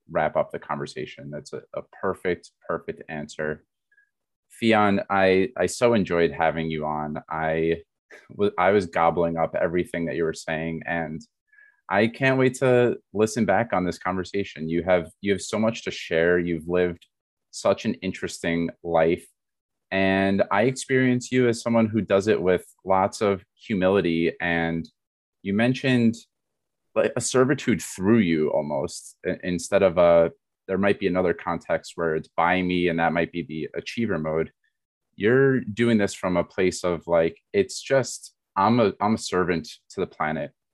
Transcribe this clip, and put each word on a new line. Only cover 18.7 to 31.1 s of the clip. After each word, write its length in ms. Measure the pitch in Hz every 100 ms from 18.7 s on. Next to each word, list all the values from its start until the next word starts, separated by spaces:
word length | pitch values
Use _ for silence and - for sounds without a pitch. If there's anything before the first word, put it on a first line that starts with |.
| -
life. 440 | 85 82 82 87 - _ _ _ _ _ -
And 520 | 95 95 95 98 98 -
I 120 | 101
experience 680 | 120 131 - 131 127 123 -
you 180 | 127 123
as 120 | 117
someone 260 | 120 117 110
who 140 | 110
does 260 | 92 98 104
it 140 | 76
with 240 | 90 90 - _
lots 360 | 92 95 101 -
of 240 | 104 98 -
humility. 800 | _ - 101 92 101 85 82 85 -
And 480 | 87 85 82 82 82 _ _ _ _ _
you 100 | 98
mentioned, 640 | 101 120 127 135 123 117 113 - _ _ _ _ _ _
like, 180 | 113 107 -
a 40 |
servitude 640 | - 131 131 127 - 92
through 360 | - - 95 117
you 320 | 90 80 76
almost, 640 | 78 73 73 76 - - - 92
i-, 120 | -
instead 400 | 92 87 - 101
of 160 | 95 85
a, 320 | 87 85 85 - _ _ -
there 120 | 95
might 200 | 101 98
be 80 |
another 280 | 98